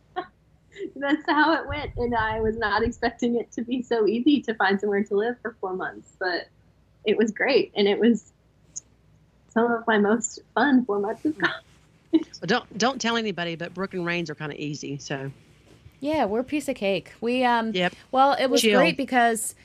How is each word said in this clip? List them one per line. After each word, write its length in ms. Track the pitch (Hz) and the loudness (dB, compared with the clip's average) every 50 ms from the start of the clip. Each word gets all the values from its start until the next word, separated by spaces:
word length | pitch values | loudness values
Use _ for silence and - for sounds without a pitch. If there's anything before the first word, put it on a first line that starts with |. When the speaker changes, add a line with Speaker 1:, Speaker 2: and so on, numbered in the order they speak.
| _ _ - | _ _ -10
Speaker 1:
<laughs> 800 | 359 359 - _ _ _ _ _ _ _ _ - 403 392 - - | -10 -10 -10 _ _ _ _ _ _ _ _ -14 -12 -12 -12 -10
That's 280 | 262 277 277 294 294 - | -6 -6 -6 -6 -6 -4
how 260 | 349 294 302 302 311 320 | -2 2 2 4 2 2
it 140 | 262 240 | 0 -2
went, 240 | 277 285 294 262 - - | -6 -8 -8 -8 -8 -6
and 180 | - 240 240 240 | -4 -4 -2 -2
I 240 | 226 220 220 220 226 | -2 -2 -2 -2 -2
was 160 | 220 220 220 | -2 -2 -2
not 260 | 233 233 208 190 214 226 | -2 -2 0 0 0 0
expecting 520 | 247 233 - 240 254 - - 254 240 240 | -2 -2 -2 -4 -4 -2 -2 -2 -2 0
it 160 | 233 - _ - | -2 -4 _ -8
to 80 | 269 | -10
be 200 | 226 233 254 254 | -6 -4 -4 -6
so 260 | 240 - 233 226 214 | -2 -2 0 2 2
easy 340 | 185 220 240 247 302 285 240 | 2 2 2 4 4 4 4
to 120 | - 233 220 | 2 -4 -2
find 240 | - 202 185 196 196 | 0 2 2 2 2
somewhere 240 | 208 208 202 202 208 | 0 0 0 0 -2
to 120 | - 208 | 0 0
live 200 | 202 214 240 240 _ | 0 0 0 -4 _
for 140 | - 233 - - | -10 -12 -10 -8
four 120 | - 185 185 | -8 -6 -6
months, 360 | 185 156 147 - - - _ _ - | -6 -6 -8 -10 -12 -20 _ _ -6
but 280 | 190 180 170 - - - _ _ _ _ _ _ _ _ _ _ - | -4 -2 -2 -4 -6 -10 _ _ _ _ _ _ _ _ _ _ -2
it 120 | 220 202 | 0 2
was 140 | - 226 226 | 2 2 0
great, 400 | - - 185 240 277 196 - - - | 0 -2 -2 2 2 2 2 0 0
and 120 | - 202 | 0 2
it 120 | 202 202 - | 2 2 4
was 320 | 208 240 226 - - _ _ _ _ _ _ _ _ _ - - _ _ _ _ _ _ _ _ _ _ _ _ _ _ - | 4 4 4 4 -2 _ _ _ _ _ _ _ _ _ -20 -20 _ _ _ _ _ _ _ _ _ _ _ _ _ _ 0
some 180 | 226 233 240 | 2 2 2
of 140 | 233 226 226 | 0 -2 0
my 100 | 226 220 | 2 2
most 420 | 208 208 202 220 240 - - - - - _ - | 4 4 4 2 2 0 -6 -10 -10 -18 _ 0
fun 300 | 214 247 294 262 254 247 | 0 2 4 4 4 2
four 140 | - 208 202 | 2 -2 -2
months 260 | 202 214 220 - - | -2 -4 -6 -4 -4
of 120 | 302 - | -4 -2
college. 180 | - - - - - _ _ _ _ _ _ _ _ _ - | -2 -4 -4 -4 -6 _ _ _ _ _ _ _ _ _ 0
Speaker 2:
Well, 360 | - 311 311 - - - 185 | 0 0 0 0 -12 -10 -2
don't, 300 | 165 233 240 - - - | 0 0 0 0 -4 -4
don't 220 | 196 214 254 269 233 | 0 0 0 0 0
tell 180 | - 233 233 | -2 0 0
anybody, 380 | 233 220 214 170 175 170 170 165 | 0 -2 -2 -4 -4 -4 -6 -6
but 180 | 156 170 170 175 | -8 -8 -10 -8
Brooke 200 | 180 190 190 - | -8 -8 -6 -6
and 120 | 185 170 | -4 -4
Rains 240 | 170 175 175 170 156 | -2 -2 -2 -4 -6
are 40 | 151 | -8
kinda 260 | - 156 147 - - | -8 -8 -8 -8 -6
easy, 360 | 151 147 151 - - 139 143 | -6 -8 -8 -8 -8 -10 -10
so. 340 | 139 - - 147 135 135 139 - - _ _ - _ _ - - - _ - _ - | -10 -8 -8 -6 -6 -6 -10 -12 -14 _ _ -20 _ _ -20 -20 -20 _ -20 _ -8
Speaker 3:
Yeah, 260 | 269 294 320 302 233 | -4 -2 0 0 0
we're 140 | 190 214 233 | 0 0 -4
a 40 | 254 | -4
piece 220 | - 294 302 - - | -4 -4 -6 -4 -4
of 60 | 247 | -6
cake. 360 | - 208 196 196 165 - - - - | -4 -2 -2 -2 -2 -4 -8 -14 -6
We, 220 | 220 233 247 254 254 | -4 -2 0 2 2
um, 280 | 240 240 233 220 220 208 | 2 2 2 0 -2 0
Speaker 2:
Yep. 180 | 185 175 180 - - - - | 0 0 0 -2 -6 -14 -2
Speaker 3:
well, 220 | - 262 269 285 269 | 2 4 4 4 4
it 140 | - 269 | 2 2
was 140 | 254 277 254 | 2 2 4
Speaker 2:
Chill. 180 | 220 220 208 196 | 4 6 6 6
Speaker 3:
great 160 | - - 165 | 6 4 2
because 560 | - 262 - 254 247 233 233 233 226 - - - _ - | -2 -4 0 2 4 4 4 2 0 -4 -8 -12 _ -20